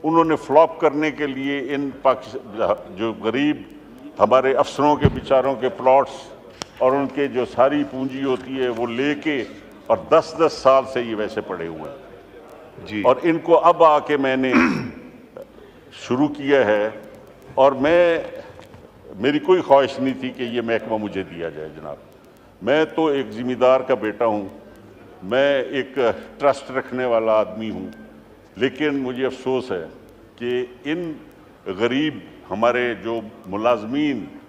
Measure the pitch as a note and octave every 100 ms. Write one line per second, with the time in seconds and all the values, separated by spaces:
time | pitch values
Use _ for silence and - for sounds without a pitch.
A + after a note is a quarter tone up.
0 | D#3 E3 D#3+ D3 - C#3 D#3+ - D#3 C#3+
1 | D#3 C#3 D3 C3 C#3 C#3+ C3 C#3+ C#3 B2+
2 | C3+ B2+ - C3 - G#2 F#2 G#2+ - F#2
3 | A2+ A2 A2+ B2 D3 D3 - - - -
4 | - - G#2 B2+ C3 C3 D3+ - D3 C#3+
5 | C#3+ C3+ A2+ C3+ C3 B2+ B2+ - B2+ C3+
6 | B2+ - - - - - - - B2+ C#3
7 | C#3 D3 C#3+ A#2+ A#2+ - C3+ D3 C#3+ C3
8 | C3 C3 C#3 B2 B2 C3+ B2+ A#2 A#2+ A#2
9 | C#3+ D3 D#3 C#3+ G2+ - - - - A2+
10 | - D#3 - - D#3+ - - C3+ B2 B2+
11 | A#2 G#2+ G#2 G#2+ F#2 F2+ E2 D#2+ D#2+ -
12 | - - - - - - - - - G#2+
13 | G#2 C3+ E3+ E3 - E3 E3 E3 E3 D3
14 | C#3+ D3 C3+ C3 C3 D#3+ - - C3 -
15 | - - - - - - - - - -
16 | - B2 D3 D3 C#3 C#3 G#2+ G#2+ G#2+ -
17 | - - - - - - C3+ B2+ C#3+ F3
18 | F3 E3 - - - - - - - -
19 | - F#2 B2 D3 D3 F#3 D#3 C#3 C3+ -
20 | C3 C3 C3 B2 B2 A#2+ A#2 A#2 - A2
21 | G#2 F#2+ F2+ E2+ E2 D2+ D#2 D2+ D#2 D2
22 | - - - - - - F#2+ D3 D#3 E3
23 | D#3+ C#3 A2 G#2+ B2 B2 B2 C3 B2+ A#2+
24 | G#2+ G#2 A#2 G#2 G2 - - - - -
25 | - - F#2 B2+ C#3+ C#3 B2 C#3 B2+ C3+
26 | A#2 G2 - - C#3+ C3+ - C3 - B2+
27 | B2+ A#2 A2+ A2 G2+ A2+ A2+ F#2 F#2 -
28 | - - - - - - C3 - D3+ C#3
29 | B2+ B2 C3 C3 B2+ C3 B2+ F#2+ D#2+ -
30 | - - - - A#2+ B2 B2 - C#3+ E3
31 | E3+ D3 - - - - - F#2 A#2 C3
32 | D#3 A#2+ - - - G2 A#2 B2 B2 A2
33 | G#2 A#2 G#2+ - - G2+ A2+ A#2 G#2+ C#3
34 | D3+ B2 D#2 -